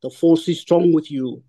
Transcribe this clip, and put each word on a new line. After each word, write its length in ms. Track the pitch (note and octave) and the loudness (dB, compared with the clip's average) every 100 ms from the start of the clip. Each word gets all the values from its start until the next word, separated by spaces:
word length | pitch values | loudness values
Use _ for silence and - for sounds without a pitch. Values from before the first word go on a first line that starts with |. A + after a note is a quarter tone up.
The 80 | - | -12
Force 380 | - E3+ E3 E3 | -2 2 2 0
is 100 | E3 | -8
strong 320 | - F3 F3 | 0 2 2
with 200 | D#3+ D#3 | 0 -2
you 320 | C#3+ C3 A#2+ | -8 -8 -10